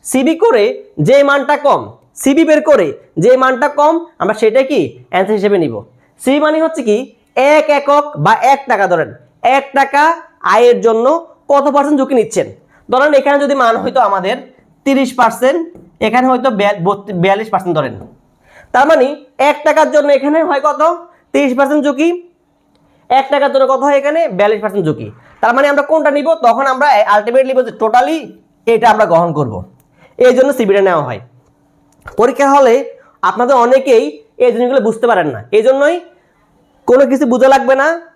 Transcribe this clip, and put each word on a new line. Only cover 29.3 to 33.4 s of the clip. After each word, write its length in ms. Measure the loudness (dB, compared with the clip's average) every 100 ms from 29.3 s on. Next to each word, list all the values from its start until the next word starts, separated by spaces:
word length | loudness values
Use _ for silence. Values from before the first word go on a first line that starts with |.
করব, 300 | -4 -6 -8 -14 _ _ _ _ 0
এই 160 | 2
জন্য 200 | 4 0
সিবিটা 280 | 0 0 2
নেওয়া 220 | 2 0
হয়। 160 | -4 -10 -16 _ _ _ _ _ _ _ -12 -2
পরীক্ষা 320 | -2 0 2
হলে 500 | 4 4 2 -2 -16 _ _
আপনাদের 340 | -4 -2